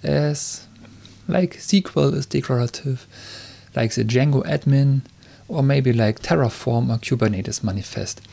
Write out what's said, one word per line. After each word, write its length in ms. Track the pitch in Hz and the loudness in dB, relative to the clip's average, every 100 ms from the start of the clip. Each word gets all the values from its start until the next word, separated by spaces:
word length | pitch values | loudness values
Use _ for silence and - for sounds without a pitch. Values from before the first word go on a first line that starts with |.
S, 640 | 147 147 147 147 - - - - - - - - - | -2 0 0 -2 -6 -10 -14 -20 -20 -20 -20 -12 -2
like 300 | 175 175 - | 0 0 -4
S 120 | - | 0
Q 140 | 202 - 160 | 2 2 2
L 180 | 139 | 2
is 120 | - 135 | 0 -2
declarative, 800 | 139 - 123 120 - 139 127 - - - - - - - - | -4 0 0 0 -4 -6 -6 -10 -20 -18 -18 -18 -20 -8 -2
like 180 | 117 | -2
the 100 | - | 0
Django 400 | 110 123 147 135 | 0 2 2 2
admin, 580 | - 147 143 139 139 139 - - - - - | 0 -2 2 4 4 2 -2 -14 -20 -20 -6
or 160 | 175 | 0
maybe 280 | 139 139 131 | 2 2 2
like 280 | 117 110 110 | 4 2 0
Terraform 720 | - 165 123 - - 120 120 | 0 2 2 -2 -2 0 0
or 60 | 113 | -2
Kubernetes 680 | - 123 110 98 98 - | -2 0 0 0 -4 -4
manifest. 580 | 107 98 - - 98 - - | -4 -4 -6 -8 -8 -10 -18